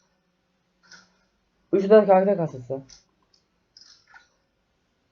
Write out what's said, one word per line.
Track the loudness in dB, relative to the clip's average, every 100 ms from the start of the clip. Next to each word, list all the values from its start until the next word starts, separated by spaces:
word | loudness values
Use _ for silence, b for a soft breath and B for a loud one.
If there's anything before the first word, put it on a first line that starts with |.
| _ _ _ _ _ _ _ _ _ -20 _ _ _ _ _ _ _
Üç | -4
adet | 2 4 4
karakter | 2 0 -4
kasası. | -6 -10 -14 -14 -16 -20 _ _ _ _ _ _ _ -20 -20 -20 _ -20 _ _ _ _ _ _ _ _ _